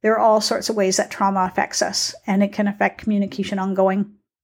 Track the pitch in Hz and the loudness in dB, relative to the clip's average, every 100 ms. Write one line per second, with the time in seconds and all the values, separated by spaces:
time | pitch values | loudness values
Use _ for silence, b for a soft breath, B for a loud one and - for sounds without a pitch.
0 | 214 220 226 214 - 226 - 220 190 185 | 2 4 4 4 2 -2 -2 0 0 0
1 | - - 196 196 185 190 - - 185 196 | -2 0 0 2 0 0 -2 -2 -2 -2
2 | - - - 196 202 202 202 202 196 - | -6 -6 -2 0 0 0 -2 0 -2 -2
3 | - 208 196 - 190 196 190 190 190 190 | -2 -2 -2 -4 -6 -4 -4 2 2 2
4 | 202 - _ _ | -4 -8 _ _